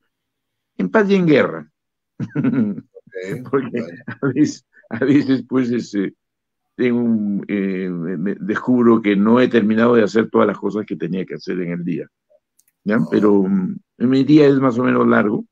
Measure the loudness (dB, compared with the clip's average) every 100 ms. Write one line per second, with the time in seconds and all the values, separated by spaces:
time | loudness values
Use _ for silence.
0 | _ _ _ _ _ _ _ -8 -2 0
1 | 2 2 4 4 2 -2 -14 _ _ _
2 | _ -10 -8 -4 -2 0 -2 -4 -12 -20
3 | -16 -12 -10 -10 -4 -4 -4 -8 -10 -14
4 | -16 -6 -4 0 0 -2 _ _ _ -4
5 | -2 -2 0 -2 -2 -4 -2 -4 -4 -6
6 | -6 -8 _ _ _ _ _ -4 -2 0
7 | 0 0 -2 -4 -4 -4 -4 -4 -6 -6
8 | -6 -6 -6 -6 -6 -4 0 2 4 4
9 | 2 2 4 4 4 2 2 2 4 4
10 | 2 0 0 2 0 0 -4 -6 -6 -6
11 | -6 -6 -6 -10 -8 -6 -6 -6 -6 -8
12 | -10 _ _ _ _ _ _ _ -4 -2
13 | 0 2 4 4 2 0 -2 -8 -16 _
14 | 0 2 4 6 6 4 0 0 0 2
15 | 2 2 2 -2 -8